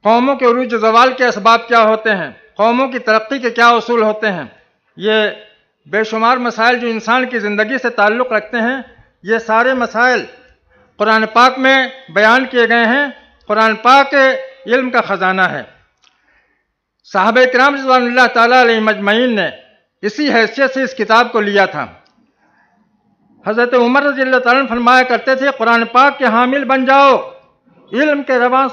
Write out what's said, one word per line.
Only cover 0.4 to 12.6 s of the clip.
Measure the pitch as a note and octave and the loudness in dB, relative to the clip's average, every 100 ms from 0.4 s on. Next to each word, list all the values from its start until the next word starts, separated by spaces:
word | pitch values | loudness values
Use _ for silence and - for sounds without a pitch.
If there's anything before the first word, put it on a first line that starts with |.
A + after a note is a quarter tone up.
عروج | B3 A#3+ B3 | 0 0 -2
و | A3+ | -2
زوال | A3+ A3+ C4 | 2 4 2
کے | B3+ B3 | 2 -2
اسباب | G#3 G#3 A#3 A#3 | 0 0 0 2
کیا | A#3 | 2
ہوتے | G#3+ A3 A3 | 2 0 -2
ہیں، | G3 D3 - _ - | -4 -6 -14 _ -2
قوموں | A3 A#3+ C4 | -2 0 -4
کی | B3 | -4
ترقی | - A3 A3 C#4 | -2 -2 -2 -6
کے | A#3+ | -4
کیا | A3+ A#3+ | 2 2
اصول | A#3 A3+ A#3+ | 2 0 0
ہوتے | G#3+ G#3+ G#3+ | 0 -2 -4
ہیں۔ | F3+ B2+ _ _ _ _ - | -6 -12 _ _ _ _ -8
یہ | G3+ A3 G#3+ - - _ _ _ C#3+ | -2 0 -2 -6 -20 _ _ _ -6
بے | G3 | -4
شمار | A3 A3 A3+ B3+ | -4 -2 0 0
مسائل | A#3+ G#3+ A#3 B3 | -4 -2 0 0
جو | A#3+ | -4
انسان | A3 G#3+ B3 B3+ | -6 -2 -2 -2
کی | A#3+ | -6
زندگی | G#3 G#3 G#3+ C4 | -4 -4 -4 -4
سے | A#3+ | -4
تعلق | A#3 G#3 A#3 B3+ | 0 0 0 -2
رکھتے | G#3+ G#3 A#3+ | -4 -4 -6
ہیں، | A3+ C4 - _ _ _ | -4 -6 -12 _ _ _
یہ | F3+ A3+ | -4 -4
سارے | A3+ A3 B3 | 0 0 0
مسائل | C4 A#3 G#3+ B3 A#3+ B2+ - _ _ _ _ _ _ | -2 -4 0 0 0 -6 -18 _ _ _ _ _ _
قرآن | G#3 A3 G#3+ | 0 0 0
پاک | A3 B3+ C4 | 2 2 2
میں | C4 C4+ B3 - - | 0 0 -2 -8 -6
بیان | E3+ G#3+ B3 B3+ | 0 2 2 0
کیے | B3 | 0